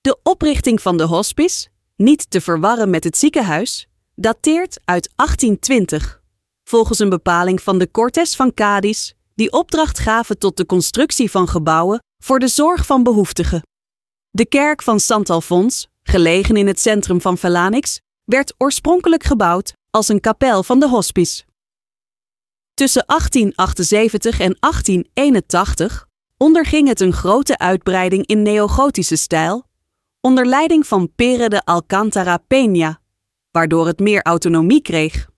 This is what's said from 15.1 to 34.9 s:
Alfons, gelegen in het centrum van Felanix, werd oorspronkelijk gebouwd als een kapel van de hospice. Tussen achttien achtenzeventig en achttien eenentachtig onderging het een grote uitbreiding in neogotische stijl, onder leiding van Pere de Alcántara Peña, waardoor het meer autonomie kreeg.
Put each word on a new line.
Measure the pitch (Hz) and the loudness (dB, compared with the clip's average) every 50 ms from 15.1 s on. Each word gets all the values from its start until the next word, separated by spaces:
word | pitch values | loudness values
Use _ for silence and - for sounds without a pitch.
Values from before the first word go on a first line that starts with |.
| 233 214 202 - | 0 -2 0 0
Alfons, | 180 165 160 - 175 175 185 240 - - - _ _ _ _ | -2 -2 -2 0 0 0 2 0 -2 -4 -10 _ _ _ _
gelegen | - - 190 170 160 165 185 196 - 226 | -2 2 2 4 4 2 2 2 2 2
in | 208 202 | 2 2
het | 202 190 - | 0 0 0
centrum | - 233 214 208 196 - 185 180 | 0 0 0 0 0 0 -2 -2
van | - 190 180 175 | 0 -2 -4 -2
Felanix, | - 180 175 175 175 190 208 262 294 - - - _ _ _ _ _ | -2 -2 0 0 0 0 0 -2 -4 -4 -8 -10 _ _ _ _ _
werd | - 214 262 277 - - _ | -2 -2 -2 -2 -4 -4 _
oorspronkelijk | 254 277 269 - - 294 339 359 359 349 330 311 - | -2 -2 -2 -2 0 0 0 2 2 2 0 0 2
gebouwd | - 285 226 214 170 170 180 196 - - _ _ _ | 0 0 2 2 0 0 -2 -4 -8 -14 _ _ _
als | _ 220 214 - | _ -2 0 2
een | 214 202 | 0 0
kapel | - 226 220 _ - 262 233 190 185 | 0 0 0 _ 2 2 2 0 0
van | - 247 254 | 2 2 2
de | 294 285 | 2 4
hospice. | 247 233 175 - - - 175 165 - - - _ _ _ _ _ _ _ _ _ _ _ _ _ _ _ _ _ _ _ _ _ _ _ _ _ _ | 2 0 -2 -2 0 0 -2 -2 -2 -12 -14 _ _ _ _ _ _ _ _ _ _ _ _ _ _ _ _ _ _ _ _ _ _ _ _ _ _
Tussen | - 277 269 - 254 - | -2 -2 0 0 0 0
achttien | _ 277 320 - - - 277 226 202 - | _ 0 0 0 0 0 2 0 0 0
achtenzeventig | - 185 185 - - 180 165 - 208 220 233 - 208 - 226 226 - | -2 -2 -2 -2 -4 -2 0 0 2 2 0 -2 -2 -4 -2 -2 0
en | - 185 190 _ | -2 -2 -2 _
achttien | - 294 330 - - - 196 180 170 _ _ | -2 -2 -2 -2 -2 0 0 0 -2 _ _
eenentachtig | - 269 294 269 208 165 _ - 175 185 - - - 160 208 - - - _ _ _ _ _ _ | 0 2 2 2 2 0 _ -2 -2 -2 -2 -2 -4 -4 -4 -4 -10 -18 _ _ _ _ _ _
onderging | _ 262 302 320 339 320 - - 302 294 277 | _ 4 4 4 4 4 2 2 2 4 2
het | 233 - | 2 2
een | 190 185 175 | 2 0 0
grote | - - 180 196 247 285 - - - | 0 0 0 0 0 2 0 -2 -2
uitbreiding | - 180 190 190 _ - 185 185 185 185 180 190 - | 0 -2 -2 0 _ -2 -2 0 0 0 0 -2 -2
in | - 214 214 208 | 0 0 0 2
neogotische | 208 208 214 208 208 - - 269 285 269 - 175 - 160 | 2 2 0 0 0 2 2 2 2 0 -2 -2 -2 -2
stijl, | 156 - - 180 160 160 160 190 240 262 _ _ _ _ _ _ _ _ _ _ _ | -4 -2 -2 -2 -2 -2 -2 -4 -6 -8 _ _ _ _ _ _ _ _ _ _ _
onder | _ 247 262 254 254 | _ 2 2 4 4
leiding | 247 254 269 311 320 330 320 294 | 2 2 2 2 2 2 2 2
van | - - 196 180 170 _ | 2 0 -2 -2 -2 _
Pere | _ 240 247 254 240 233 226 | _ 0 0 2 0 0 0
de | 208 202 - | -2 -2 -2
Alcántara | - 170 175 170 _ - 190 214 220 - 208 185 175 175 170 _ | 0 -2 -2 -2 _ -2 -2 -2 0 -2 -2 -2 0 -2 -4 _
Peña, | _ 262 269 269 226 190 175 160 160 160 - _ _ _ _ _ _ _ _ _ _ | _ 2 2 2 2 2 2 0 -2 -4 -8 _ _ _ _ _ _ _ _ _ _
waardoor | _ 165 165 160 160 165 165 | _ -2 0 2 2 0 2
het | 165 170 - | 0 0 0
meer | 196 208 208 202 - | 0 0 0 0 0
autonomie | - 170 170 - 180 170 165 160 170 240 302 - | 0 -2 0 0 0 2 2 4 4 4 2 2
kreeg. | - | 0